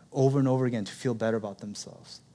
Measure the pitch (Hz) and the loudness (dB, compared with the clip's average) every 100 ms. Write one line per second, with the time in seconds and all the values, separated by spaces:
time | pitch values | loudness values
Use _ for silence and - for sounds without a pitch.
0 | - 143 135 139 131 131 127 117 98 - | -6 2 4 4 4 2 2 -2 -4 -4
1 | 127 113 113 113 101 98 104 101 - - | -2 0 0 0 -2 -8 -12 -12 -12 -16
2 | - - - | -20 -20 -20